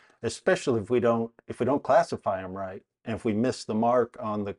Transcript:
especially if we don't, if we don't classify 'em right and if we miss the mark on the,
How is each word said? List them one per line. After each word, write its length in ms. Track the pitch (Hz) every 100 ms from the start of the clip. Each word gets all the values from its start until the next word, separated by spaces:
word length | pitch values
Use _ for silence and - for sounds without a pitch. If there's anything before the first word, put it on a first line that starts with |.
| _ _
especially 560 | 117 - - 180 - 113
if 100 | 95
we 80 | 123
don't, 320 | 117 117 113 - -
if 140 | -
we 60 | 123
don't 180 | 139
classify 580 | - 147 170 113 110 95
'em 100 | 92
right 300 | 95 95 98 _ _
and 100 | -
if 100 | 104
we 80 | 120
miss 320 | 107 127 -
the 120 | - 110
mark 400 | 117 123 117 -
on 240 | 113 107
the, 140 | 101